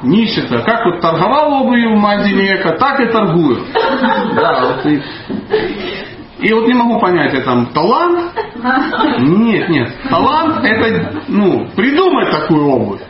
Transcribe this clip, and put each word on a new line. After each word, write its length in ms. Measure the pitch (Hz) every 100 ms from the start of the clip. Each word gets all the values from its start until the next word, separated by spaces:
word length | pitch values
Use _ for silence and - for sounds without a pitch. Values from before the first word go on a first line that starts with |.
Не 200 | 123 190
ищется. 360 | 220 160 127 120
Как 260 | 113 226 185
вот 160 | 170
торговал 600 | 170 160 190 277 302 277
обувью 320 | 233 240 233 214
в 40 |
магазине 560 | 208 202 196 190 196 190
Эко, 220 | 175 156
так 220 | 269 277
и 80 | 240
торгую. 520 | 226 202 165 151 110 - - 453 262 233 226 233 -
Да, 240 | 170 - -
вот 200 | - 151
и, 160 | 147 - - - - - 427 349 208 359 392 - - - -
и 140 | 214
вот 140 | 220 233
не 60 |
могу 260 | 247 240 214
понять, 340 | 180 175 135
это 120 | 131 123
там 220 | 123 117
талант? 640 | - 170 185 349 349 - - - 233 240 262 311 - 311 226
Нет, 500 | 127 185 226 180 -
нет. 200 | 156 113 - 269
Талант — 500 | 165 247 302 320 -
это, 580 | - 220 226 185 - - -
ну, 400 | 190 202 135 - -
придумать 540 | 233 294 370 277 180
такую 360 | 156 - 156 143
обувь. 340 | 127 104 98 -